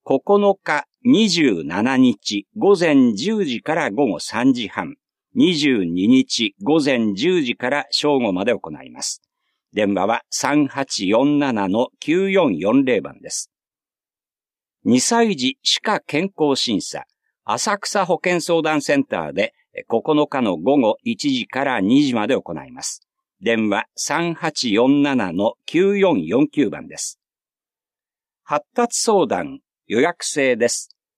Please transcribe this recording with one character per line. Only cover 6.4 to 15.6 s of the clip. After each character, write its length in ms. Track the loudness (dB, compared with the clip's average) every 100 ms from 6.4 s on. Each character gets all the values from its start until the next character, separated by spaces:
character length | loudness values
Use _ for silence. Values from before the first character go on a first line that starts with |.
| -4 -4
午 180 | 0 0
前 340 | 2 0 0
十 280 | 0 0 0
時 140 | -2 -4
か 140 | -2
ら 160 | -4 -4
正 300 | -2 0 2
午 120 | 0
ま 120 | -2
で 100 | -2
行 160 | -2 -6
い 200 | -16 -18
ま 120 | -12
す。 180 | -10 -12 _ _ _ _ _
電 220 | -2 -2
話 120 | 0 -2
は 160 | -4 -6
三 380 | -4 0 2 0
八 400 | -4 -8 -4 0
四 300 | 2 2 0
七 260 | -2 -2 -2
の 200 | -2 -2 -6
九 320 | -2 -2 0
四 260 | 2 0 0
四 260 | 2 2
零 160 | 2 -2
番 200 | -4 -16
で 100 | -12
す。 200 | -12 -12 _ _ _ _ _ _ _ _ _ _ _ _ _
二 160 | 0 2
歳 340 | 2 2 2
児 240 | 0 -2 -2